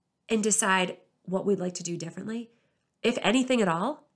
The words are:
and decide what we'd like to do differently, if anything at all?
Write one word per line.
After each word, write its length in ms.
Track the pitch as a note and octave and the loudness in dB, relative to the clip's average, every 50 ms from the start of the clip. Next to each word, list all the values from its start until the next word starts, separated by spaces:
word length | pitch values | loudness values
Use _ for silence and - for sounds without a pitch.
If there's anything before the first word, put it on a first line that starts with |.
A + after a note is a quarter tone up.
| _ _ _ _ _ - | _ _ _ _ _ -2
and 120 | A3 A3 | 0 0
decide 580 | G#3 A3 G3+ - - G3+ F#3+ F#3+ F#3 F3+ - - _ _ _ _ _ | 2 2 2 2 2 2 2 2 2 0 -2 -8 _ _ _ _ _
what 220 | - F3+ F#3+ - | -6 -4 -2 0
we'd 120 | F#3+ G3+ F3+ | 0 0 0
like 140 | F3+ F3+ F3+ | 0 -4 -6
to 100 | - F3 | -8 -8
do 120 | F3 E3+ | -8 -8
differently, 540 | E3 D#3 D#3 - - F#3+ G#3 A3+ A#3 A#3 A3+ _ _ _ _ _ _ _ _ _ _ | -8 -8 -10 -10 -12 -10 -10 -10 -10 -10 -12 _ _ _ _ _ _ _ _ _ _
if 160 | - A3 - - - | -2 -2 -2 0 2
anything 400 | F3+ G#3+ C4 B3+ C4 C4 B3 G#3+ | 2 4 2 2 2 2 2 2
at 60 | F3+ | 2
all? 400 | E3 E3 F#3 B3 D4+ - - _ _ | 2 0 -2 -4 -4 -6 -12 _ _